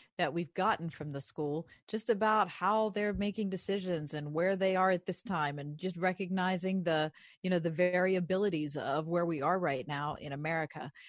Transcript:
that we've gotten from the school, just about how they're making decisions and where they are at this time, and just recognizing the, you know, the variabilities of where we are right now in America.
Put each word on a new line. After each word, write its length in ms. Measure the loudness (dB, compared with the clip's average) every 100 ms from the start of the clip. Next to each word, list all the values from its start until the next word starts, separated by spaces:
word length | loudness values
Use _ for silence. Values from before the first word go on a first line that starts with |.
| -12 -4
that 160 | -2
we've 180 | -2 -4
gotten 360 | 0 0 0 -4
from 220 | -8 -8
the 80 | -8
school, 480 | -8 -4 -4 -4 -6 -16 -8
just 240 | -4 0
about 380 | 2 4 4 2
how 400 | 0 2 2 2
they're 240 | 0 -2
making 380 | 0 -2 -2 -2
decisions 640 | -2 -2 -2 -2 -2 -4
and 180 | -6 -4
where 240 | 0 2 2
they 180 | 2
are 160 | 4 4
at 160 | 4 0
this 160 | -6
time, 380 | -2 0 0 -2
and 180 | -6 -6
just 180 | -6 0
recognizing 840 | 0 0 -2 0 2 0 0 0
the, 300 | 2 2 0 -4 -18 -8
you 60 | 0
know, 100 | 2
the 100 | 2
variabilities 1080 | 2 4 4 4 2 2 2 2 0 -2 -4
of 300 | -2 -2 0
where 200 | 0 0
we 140 | 2
are 200 | 2 2
right 260 | 2 -2 -2
now 300 | -4 -4 -4
in 120 | -6
America. 580 | -6 -2 -2 -2 -6 -12 -12